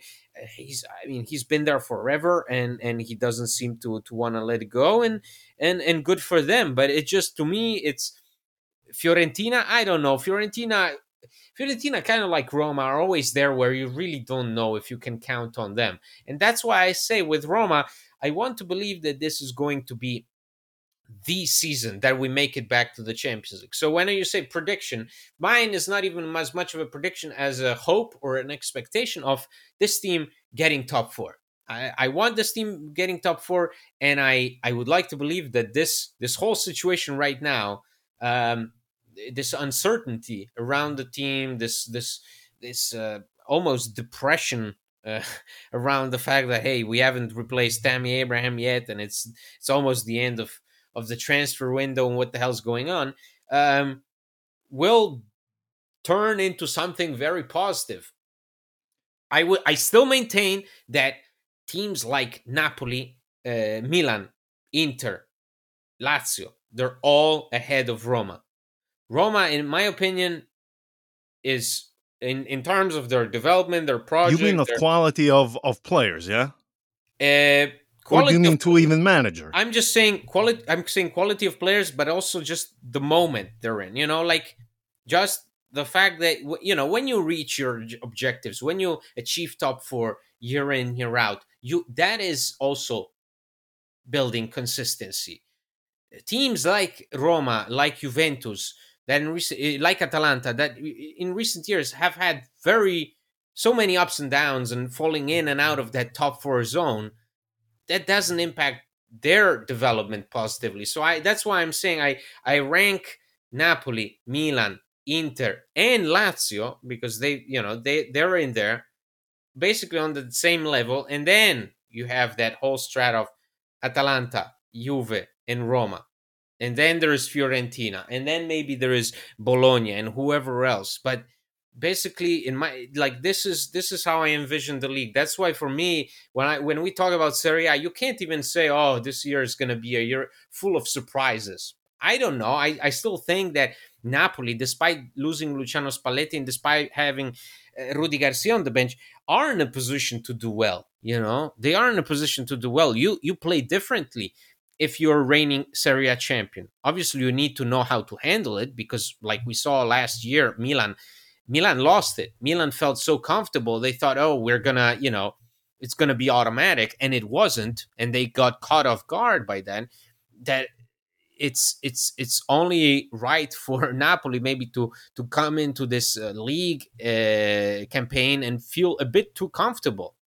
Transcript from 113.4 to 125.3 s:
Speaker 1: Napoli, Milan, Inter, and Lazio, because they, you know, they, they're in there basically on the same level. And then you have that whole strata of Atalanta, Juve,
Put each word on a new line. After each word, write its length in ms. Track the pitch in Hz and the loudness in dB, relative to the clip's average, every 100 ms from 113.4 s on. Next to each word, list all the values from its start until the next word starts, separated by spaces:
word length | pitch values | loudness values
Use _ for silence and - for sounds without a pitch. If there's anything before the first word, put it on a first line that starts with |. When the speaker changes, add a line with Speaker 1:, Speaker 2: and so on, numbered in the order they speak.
| _ | _
Speaker 1:
Napoli, 680 | 123 165 151 - 113 107 - - | 0 2 2 0 -4 -6 -10 -6
Milan, 540 | 139 156 131 104 95 _ _ - | -2 0 2 0 -4 _ _ -4
Inter, 560 | 160 156 123 117 - _ | -2 -2 -2 -4 -4 _
and 300 | - 220 240 | 0 2 2
Lazio, 720 | 165 180 208 - - 104 117 - 123 | 2 2 2 0 -4 -4 -6 -8 -12
because 320 | 120 120 110 | -8 -8 -4
they, 260 | 139 139 - | -4 -4 -4
you 140 | 131 | -4
know, 160 | 104 117 | -4 -4
they, 340 | 127 151 139 | -2 -2 0
they're 240 | 135 175 180 | 0 2 2
in 160 | 139 | 0
there 340 | 113 104 117 - _ _ _ _ _ _ 131 | 0 -2 -2 -8 _ _ _ _ _ _ -2
basically 420 | 180 220 180 165 | 0 0 -2 -2
on 140 | 156 | -2
the 180 | 143 127 | -4 -6
same 340 | - 170 165 | 0 2 2
level. 420 | 156 135 117 135 131 | 2 0 0 -2 -2
And 200 | 143 147 | -2 4
then 460 | 208 214 135 98 _ _ | 6 6 2 -4 _ _
you 180 | 117 120 | -12 -6
have 300 | 127 120 113 | -2 -2 0
that 200 | 113 - | -2 0
whole 220 | 135 131 | -2 -2
strata 400 | - 135 123 113 | -4 0 2 2
of 100 | 110 - _ _ _ _ | -2 -8 _ _ _ _
Atalanta, 680 | 131 139 139 131 123 123 - _ _ | -4 0 2 0 -2 -4 -6 _ _
Juve, 520 | 117 127 139 110 107 - | -12 -4 -4 -2 -4 -6